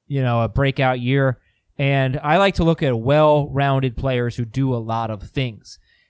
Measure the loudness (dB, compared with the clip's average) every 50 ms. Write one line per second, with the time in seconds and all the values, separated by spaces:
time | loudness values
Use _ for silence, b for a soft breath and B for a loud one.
0 | _ -6 -4 -2 0 0 0 0 0 0 0 0 0 0 0 0 0 0 0 0
1 | 0 0 2 2 2 0 0 -4 _ _ _ _ _ _ _ -4 -2 0 2 2
2 | 0 0 -2 -4 -2 2 2 4 4 2 2 2 2 2 2 2 0 -2 -2 0
3 | 0 2 4 4 6 6 4 4 2 -2 -2 -2 0 0 0 0 -2 -2 -4 -4
4 | -4 -2 -2 -2 -2 -4 -4 -6 -6 -4 -2 -2 -2 -2 -2 -4 -4 -4 -4 -4
5 | -4 -6 -8 -10 -10 -8 -6 -4 -4 -4 -6 -12 -20 -20 -20 _ _ _ _ _
6 | _